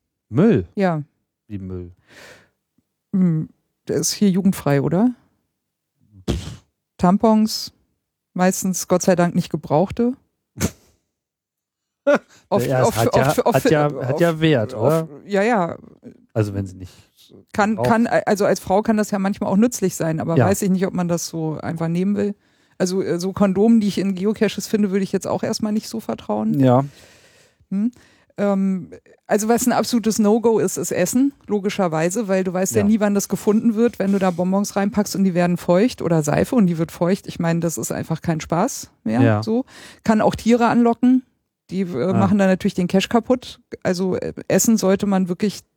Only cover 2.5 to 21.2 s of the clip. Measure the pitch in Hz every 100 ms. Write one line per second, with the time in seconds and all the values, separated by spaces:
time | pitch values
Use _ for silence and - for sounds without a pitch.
2.5 | _ _ _ _ _ - 196 180 160 -
3.5 | _ _ _ - 143 165 - 202 180 190
4.5 | - 143 139 143 170 247 240 _ _ _
5.5 | _ _ _ _ _ _ 101 - - -
6.5 | - _ _ _ - 180 202 226 214 214
7.5 | - - _ _ _ _ _ _ 180 185
8.5 | 185 190 180 - 180 - 175 175 175 -
9.5 | 160 - 147 190 - 240 269 _ _ _
10.5 | - - - _ _ _ _ _ _ _
11.5 | _ _ _ _ _ 277 285 _ _ -
12.5 | - 123 131 120 107 117 - 135 - -
13.5 | 135 151 151 147 131 123 151 170 156 160
14.5 | 131 117 123 127 165 160 143 170 196 214
15.5 | 220 170 - - - - - _ 113 104
16.5 | 98 95 95 92 - _ _ _ 98 _
17.5 | - 202 220 247 226 233 160 - 202 190
18.5 | 190 - 190 220 214 208 196 190 202 202
19.5 | 196 240 - 185 - 160 156 160 165 113
20.5 | 196 202 185 185 180 175 170